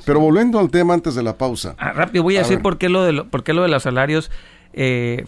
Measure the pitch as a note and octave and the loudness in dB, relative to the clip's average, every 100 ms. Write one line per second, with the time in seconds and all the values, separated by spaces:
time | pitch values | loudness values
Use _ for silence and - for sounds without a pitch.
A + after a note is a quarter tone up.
0 | - D3 D#3 F3 A#3+ A3+ F3 E3+ F3 F3 | 0 2 4 4 4 2 2 2 2 2
1 | E3+ B2 A#2 - C3 A#2 E2+ - - C#3+ | 0 -4 -4 -4 -4 -4 -10 -8 -6 -4
2 | - F3+ E3 G3 E3 F#3 G3 E3+ F3+ F#3 | -2 0 2 2 2 0 0 -2 0 2
3 | F3+ D3 - C3+ C#3 D#3+ F3+ C#3 C3 B2 | 2 0 -2 -6 -2 0 2 0 0 0
4 | C#3+ D#3 - - - - - - C3 B2 | 0 0 -2 -10 -12 -20 -14 -4 -2 0
5 | A#2+ A#2+ | -2 -6